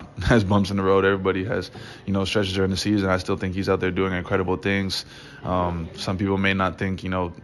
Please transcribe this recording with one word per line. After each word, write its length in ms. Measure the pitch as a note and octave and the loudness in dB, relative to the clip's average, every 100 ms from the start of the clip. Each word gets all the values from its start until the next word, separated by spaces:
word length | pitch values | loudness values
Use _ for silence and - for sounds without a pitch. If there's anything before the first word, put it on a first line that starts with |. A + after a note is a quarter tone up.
| - | -12
<laughs> 140 | - F#2 | -4 2
has 180 | A#2+ | 4
bumps 260 | F#2+ G2+ G2 | 4 2 2
in 60 | G2 | 0
the 80 | |
road. 200 | F#2+ G2 | 4 4
Everybody 400 | F#2+ G2 F#2+ F#2 | 4 2 0 0
has, 280 | F#2 F#2 F2 - - - - | -2 -4 -6 -12 -16 -10 -2
you 60 | |
know, 120 | G2 | -2
stretches 300 | F#2+ G#2+ F#2 | 0 0 0
during 160 | F#2+ F#2+ | 0 0
the 60 | F#2 | 0
season. 340 | G#2 G#2 F#2+ | 0 2 2
I 60 | F#2 | 0
still 200 | - G2 | 0 -2
think 200 | F#2 F#2+ | -2 -2
he's 120 | F#2+ | 0
out 120 | F#2+ | 2
there 100 | F#2 | 0
doing 220 | F2+ F#2+ | 0 0
incredible 460 | F2+ F2+ G2 F#2 F#2 | -2 0 0 0 -2
things. 480 | G2 G2 F#2+ - - - - - | 0 0 -2 -4 -8 -16 -20 -10
Um, 460 | - F2+ F2 E2+ E2 | -4 -2 0 -4 -8
some 240 | - - F#2+ | -8 -6 -2
people 200 | G2 G2 | 0 2
may 160 | G2 | 2
not 240 | G2 F#2 - | 2 0 -2
think, 240 | G2 F#2 | -4 -4
you 80 | F#2 | -4
know, 220 | F#2 F2 - | -2 -4 -8